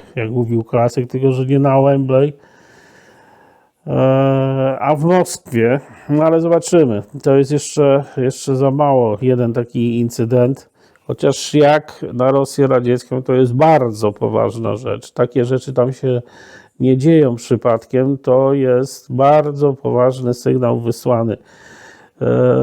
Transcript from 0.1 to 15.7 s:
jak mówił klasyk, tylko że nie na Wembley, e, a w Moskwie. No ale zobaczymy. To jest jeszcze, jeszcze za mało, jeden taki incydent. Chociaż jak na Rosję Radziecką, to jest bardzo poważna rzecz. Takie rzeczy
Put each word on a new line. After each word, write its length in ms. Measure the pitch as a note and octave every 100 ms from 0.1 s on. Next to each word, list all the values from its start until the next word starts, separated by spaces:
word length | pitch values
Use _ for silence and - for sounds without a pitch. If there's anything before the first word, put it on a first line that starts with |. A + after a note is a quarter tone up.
| -
jak 140 | A2
mówił 340 | B2 A2+ A#2
klasyk, 460 | A2 B2 A#2+ C3+ A#2+
tylko 220 | C3 C3+
że 140 | B2+ C3
nie 120 | C#3
na 240 | C#3 C3+
Wembley, 500 | C#3 C#3 C3+ C3 C#3+ - _ _ _ _ _ _ _ _ _ _ _ _ _ _ -
e, 920 | B2+ C3 C3 C3+ C3+ C3+ C3+ C3+ C3+
a 160 | C3+ D3+
w 80 |
Moskwie. 760 | E3 F3+ E3+ - - A#2 A2+ C#3 - - -
No 140 | D3
ale 180 | D#3+ E3
zobaczymy. 640 | E3+ E3+ E3 F3 C#3+ G#2 G2+ C#3
To 140 | C#3+ C3+
jest 140 | C3+
jeszcze, 540 | D3 - - C#3+ C#3 C3+ -
jeszcze 400 | B2+ - - C3
za 140 | C3+
mało, 480 | C#3 D3 C3+ A#2 G#2
jeden 300 | B2+ B2 A#2
taki 480 | A#2+ A#2+ A#2+ A#2+ A#2
incydent. 720 | A#2+ - A2+ B2 B2 C#3 - _ _ _ -
Chociaż 480 | B2 C#3+ C3+ -
jak 500 | D3+ D3 D3+ D3+ - -
na 180 | A#2+ B2+
Rosję 360 | C#3 C3 - C3+
Radziecką, 560 | B2+ A#2+ A#2+ - C3
to 120 | B2+
jest 200 | B2+ B2+
bardzo 580 | B2 D#3 D#3 B2 G#2+ G#2+
poważna 640 | G#2 A2+ A2 A2 A2 A2 G#2+
rzecz. 360 | B2 G#2 -
Takie 320 | - B2 C3+
rzeczy 280 | B2 C3 -